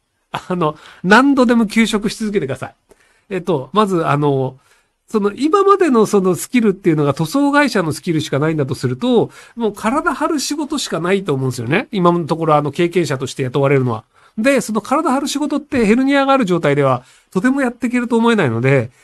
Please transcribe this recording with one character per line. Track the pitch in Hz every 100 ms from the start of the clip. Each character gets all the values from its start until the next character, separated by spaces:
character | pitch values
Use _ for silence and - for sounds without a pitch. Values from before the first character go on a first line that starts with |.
| _ _ _ - -
あ | 180
の、 | 156 156 - -
何 | 175 220 277 269
度 | 240
で | 240
も | 208
休 | 226 220
職 | 214 208
し | -
続 | 214
け | 208
て | 135
く |
だ | -
さ | 113
い。 | _ _ _ _ _ -
え | 190
っ |
と、 | 175 151 131
ま | 202 208
ず、 | 175 151
あ | 143
の、 | 147 135 127 131 _ _ _ _ _
そ | 220
の、 | 202
今 | 202 294 403
ま | 392 381
で | 330
の | 233 208
そ | 202
の | 185 170
ス | -
キ | 254
ル | 220
っ |
て | 190 175
い |
う | 151
の | 143
が |
塗 | 139 160
装 | 277 285
会 | 285 285
社 | 202
の | 160
ス | -
キ | -
ル | 156
し | 151
か | 139
な | 156
い | 156
ん |
だ | 135
と | 123
す | 123
る | 127
と、 | 247 233 123 - - -
も | 220
う |
体 | 208 214 285 339
張 | 254 320
る | 302
仕 | - 294
事 | 294 285
し | -
か | 175
な | 175
い | 196
と | 196
思 | 135
う | 135
ん |
で | 123
す |
よ | 113
ね。 | 175 302
今 | 202 175
の | 175 143
と | 160
こ | 160
ろ、 | 151
あ |
の、 | 147
経 | 147 175
験 | 180 147
者 | 131
と | 127
し | -
て |
雇 | 127 139
わ | 139
れ | 139
る |
の | 127
は。 | 113 - _ _ -
で、 | 240 269
そ | -
の | 214
体 | - 285 320
張 | 262
る | 294
仕 | 277
事 | 285 294
っ |
て | 302 269 202
ヘ | 233
ル |
ニ | 269 285
ア | 269
が |
あ | 269
る | 190
状 | 175
態 | 156 143
で |
は、 | 139 127 - _ _
と | 185
て | 247
も | 277
や | 254
っ |
て | 247 240
い |
け | 247
る | 240
と | 233
思 | 233
え | 220
な | 139
い |
の | 113
で、 | 131 139 135 _